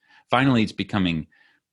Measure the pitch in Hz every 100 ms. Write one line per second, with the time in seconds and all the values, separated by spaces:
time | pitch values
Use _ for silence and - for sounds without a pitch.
0 | _ - - 123 135 120 101 - 98 104
1 | 90 82 - _ _ _ _